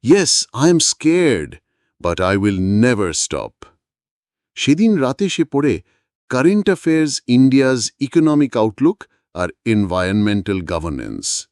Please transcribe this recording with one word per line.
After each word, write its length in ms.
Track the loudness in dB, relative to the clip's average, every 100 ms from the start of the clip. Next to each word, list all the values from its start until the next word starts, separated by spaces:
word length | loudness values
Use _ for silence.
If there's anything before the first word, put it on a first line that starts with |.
Yes, 280 | 4 2 4 -2 -4
I 180 | 0 2
am 80 | 2
scared. 720 | 0 -2 0 2 0 0 -6 -14 _ _ _ _
But 160 | -6 -2
I 140 | 0 0
will 220 | 0 0 0 2
never 280 | 2 0 -2
stop." 400 | -4 -6 -6 -10 _ -20 _ _ _ _ _ _ _ _ -6
সেদিন 420 | 0 2 2 2
রাতে 320 | -2 -2 -4
সে 140 | -2
পড়ে 380 | -2 0 0 -2 _ _ _ _ _
কারেন্ট 360 | 0 2 2 0
অ্যাফেয়ার্স, 560 | -2 0 0 0 -4 0
ইন্ডিয়াস 640 | 4 4 4 2 0 -6 _
ইকোনমিক 580 | -2 2 2 2 0 0
আউটলুক 460 | -2 2 0 0 -12 _ _
আর 160 | -8 -8 -6 -2
এনভায়রনমেন্টাল 960 | 0 0 -2 -2 0 0 -2 -2 -6
গভর্নেন্স। 880 | -4 -6 -6 -8 -10 -10 -8 -10 -12